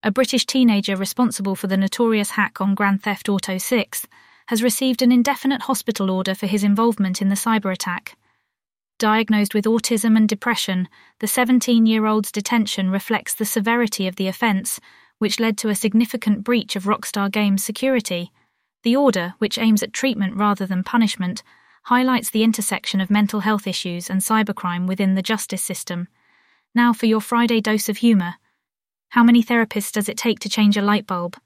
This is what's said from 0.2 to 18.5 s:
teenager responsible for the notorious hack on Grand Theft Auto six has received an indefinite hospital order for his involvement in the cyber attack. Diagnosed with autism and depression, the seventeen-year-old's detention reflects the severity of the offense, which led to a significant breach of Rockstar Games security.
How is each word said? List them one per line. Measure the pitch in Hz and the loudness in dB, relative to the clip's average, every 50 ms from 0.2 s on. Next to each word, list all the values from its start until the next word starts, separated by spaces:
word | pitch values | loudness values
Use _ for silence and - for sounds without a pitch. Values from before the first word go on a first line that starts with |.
| 262 - - 247 - | 0 2 2 -2 -2
teenager | - - 262 254 233 214 202 196 - 196 | 0 2 4 4 6 4 4 0 -2 -2
responsible | 185 190 190 - - 247 226 208 - 196 196 190 | -4 -4 -6 0 0 0 0 0 -2 -4 -4 -4
for | - - | -4 -2
the | 190 190 | -2 0
notorious | 190 190 196 - - 240 226 220 214 208 - | 2 0 0 0 0 2 2 2 0 0 -2
hack | - - 202 - _ - | 0 0 0 0 _ -2
on | 190 196 196 | 0 0 0
Grand | - 208 196 196 196 - | 2 2 2 2 2 0
Theft | 214 202 - - - | -4 -6 -4 -2 -2
Auto | 202 190 - - 190 185 | -2 -2 -2 -4 -6 -6
six | - - 254 233 - _ - - - - _ _ _ _ _ _ _ - | -2 0 0 0 0 _ -6 -12 -12 -12 _ _ _ _ _ _ _ -4
has | 233 214 226 | -2 0 0
received | 247 220 - 269 262 254 233 | 0 0 2 0 0 2 2
an | 262 247 247 | 4 4 6
indefinite | 240 240 269 277 - - 269 269 247 - | 4 4 2 0 -2 -2 -2 -2 -2 -2
hospital | - 208 196 - - 208 - 196 190 | -4 -4 -4 -2 -6 -4 -2 -2 -2
order | 185 185 185 190 190 | -2 -2 -2 -4 -4
for | - - 190 | -4 -4 -2
his | 196 214 196 | -2 0 2
involvement | 202 202 202 226 233 226 - 196 190 185 - 202 | 2 2 2 2 0 2 0 -2 -2 -2 -2 0
in | 196 | 0
the | 202 | 0
cyber | 196 - 226 226 220 202 196 185 | 0 0 0 0 0 0 -2 -6
attack. | - - 185 175 175 _ - - _ _ _ _ _ _ _ _ _ _ _ _ _ _ _ _ _ | -4 -6 -6 -6 -8 _ -14 -20 _ _ _ _ _ _ _ _ _ _ _ _ _ _ _ _ _
Diagnosed | - 214 214 220 226 - 214 208 208 202 - | 0 2 2 2 2 2 2 2 2 2 0
with | 214 202 | 0 0
autism | 220 226 233 - - 240 214 202 233 220 | 2 0 0 0 0 -2 0 2 4 4
and | 220 220 208 | 4 4 4
depression, | 214 202 - 240 233 - - - 190 185 185 - _ - - _ _ _ | 2 -2 -2 -4 -2 -2 -2 -2 -2 -2 -4 -4 _ -20 -20 _ _ _
the | - 202 | -6 -4
seventeen-year-old's | - 254 247 233 254 247 - - 240 233 226 220 220 220 214 214 214 214 208 - - | 0 0 2 4 4 2 4 4 4 4 4 4 4 2 2 2 0 0 -2 -2 -6
detention | 214 202 - 233 233 214 202 - - 190 185 | -6 -4 0 0 0 0 -2 -2 -2 -2 0
reflects | 190 196 - - 226 202 - - - | -2 -2 -2 -2 -4 -4 -4 -6 -6
the | - 226 | -6 -4
severity | 208 - 226 196 226 233 240 240 214 - - 190 185 | -4 -2 -2 0 0 0 0 0 -2 -2 -4 -6 -6
of | 180 | -4
the | - 196 | -4 -4
offense, | 190 185 - - 226 202 190 - - - - _ - _ _ _ _ _ _ | -4 -4 -2 0 0 0 0 -2 -4 -8 -8 _ -20 _ _ _ _ _ _
which | 214 208 214 - | -2 -2 -2 0
led | 226 226 214 | 0 -2 -2
to | 214 - 214 | -2 -2 -2
a | 208 | -2
significant | - - 214 196 220 240 - - 233 - 214 208 208 202 | 0 -2 2 2 2 2 2 -2 -4 0 0 0 0 0
breach | - 240 233 - - - | 0 0 0 0 -2 -8
of | 202 185 | -6 -2
Rockstar | 202 208 - - - - 208 202 196 | -2 -4 -2 -4 -6 -4 -2 -2 -2
Games | 196 214 208 202 196 196 - | 0 0 2 2 2 0 -2
security. | - 208 - - 269 262 247 208 - 185 175 175 - _ _ _ _ | -4 -6 -2 0 0 0 0 0 -2 -6 -6 -6 -10 _ _ _ _